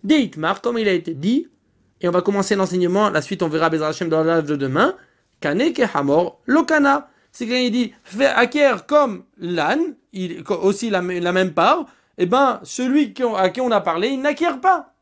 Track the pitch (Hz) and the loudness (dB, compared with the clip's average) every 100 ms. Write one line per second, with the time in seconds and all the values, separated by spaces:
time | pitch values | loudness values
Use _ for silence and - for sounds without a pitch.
0 | 196 302 233 156 160 196 240 233 214 180 | 2 2 2 -2 -4 -2 -2 -2 0 0
1 | 170 151 170 262 - _ _ _ _ _ | -2 -4 0 0 -2 _ _ _ _ _
2 | 180 175 180 196 196 202 190 180 175 190 | 0 0 0 0 0 0 0 0 0 2
3 | 208 160 - 196 170 156 160 160 151 156 | 2 0 -4 -4 -2 0 0 0 -2 -4
4 | 170 160 160 170 147 147 135 135 254 381 | -2 0 2 0 0 -2 -2 2 0 0
5 | _ _ _ _ 147 156 294 254 226 151 | _ _ _ _ -4 0 0 0 -2 0
6 | 139 147 175 - - 294 - 311 277 277 | 0 2 0 -6 -2 0 2 2 2 0
7 | 285 _ _ - 233 247 247 226 226 - | -4 _ _ -12 -4 0 0 0 -2 -6
8 | - 202 269 - 247 294 277 220 - 294 | -16 0 0 2 0 4 2 2 0 2
9 | 277 185 - _ 170 175 151 269 339 - | 2 -2 -14 _ -6 -2 0 0 -2 -6
10 | _ 190 185 170 151 185 185 208 233 196 | _ -8 -8 -8 -6 0 0 0 -2 -2
11 | 180 180 175 180 185 156 185 330 302 _ | -2 -4 -2 0 0 2 2 2 -2 _
12 | _ - 175 240 277 240 - - 254 285 | _ -4 0 2 2 0 -8 -4 0 2
13 | 285 196 240 208 185 180 254 214 180 165 | 0 -2 -2 0 0 0 0 0 0 -2
14 | 214 269 285 285 339 269 311 359 - _ | -2 -2 -2 0 -2 0 0 0 -2 _